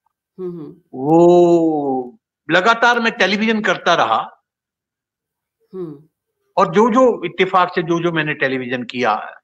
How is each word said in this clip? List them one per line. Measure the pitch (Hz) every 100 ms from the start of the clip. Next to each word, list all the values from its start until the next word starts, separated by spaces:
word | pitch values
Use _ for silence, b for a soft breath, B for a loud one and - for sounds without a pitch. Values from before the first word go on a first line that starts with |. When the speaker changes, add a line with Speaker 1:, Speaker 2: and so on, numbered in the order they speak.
| _ _ _ -
Speaker 1:
हम्म, | 185
हम्म। | 175 147 - _
Speaker 2:
वो | 131 139 165 175 175 175 170 165 156 143 131 123 113 _ _ -
लगातार | 170 202 226 240 240
मैं | 226
टेलीविजन | 226 190 208 220 220
करता | 202 170 -
रहा। | 165 113 113 156 - _ _ _ _ _ _ _ _ _ _ _ _ _
Speaker 1:
हम्म। | 185 170 143 _ _ _ _ _ -
Speaker 2:
और | 190
जो-जो | 170 233 233 254 190
इत्तेफाक | 165 - 185 185 175
से | -
जो-जो | 165 170 175
मैंने | 165 151
टेलीविजन | 147 139 131 123 123
किया | 120 123 120 107 - -